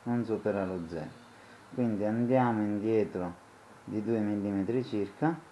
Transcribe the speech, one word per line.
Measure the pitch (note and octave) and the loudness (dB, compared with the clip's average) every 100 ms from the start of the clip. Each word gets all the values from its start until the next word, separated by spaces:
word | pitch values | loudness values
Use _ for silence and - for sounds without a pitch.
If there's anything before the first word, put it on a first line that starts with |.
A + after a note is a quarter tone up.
non | A#2+ A#2+ | 0 0
supera | A2 G#2 G#2+ G2+ | 0 0 0 0
lo | F#2 F#2 E2 | -2 -4 -4
zero, | E2 D2+ - - - - - - | -8 -8 -12 -20 -20 -20 -20 -10
quindi | - A#2+ G2+ | -2 0 0
andiamo | G#2+ A2+ A#2+ C3 A#2+ A2 | 0 0 4 4 4 2
indietro | G#2 G#2 A2 A2 G#2 F#2+ F2+ F2 - - - - | 0 0 2 2 2 -2 -6 -8 -20 -20 -20 -18
di | - G#2+ | -6 -4
due | G#2 A2+ | 0 0
millimetri | G#2 G#2 G2+ G2 G2 B2 | 0 0 0 0 0 -2
circa | B2+ G#2+ G2 - D3+ D#3+ - | -2 -2 -4 0 0 0 -10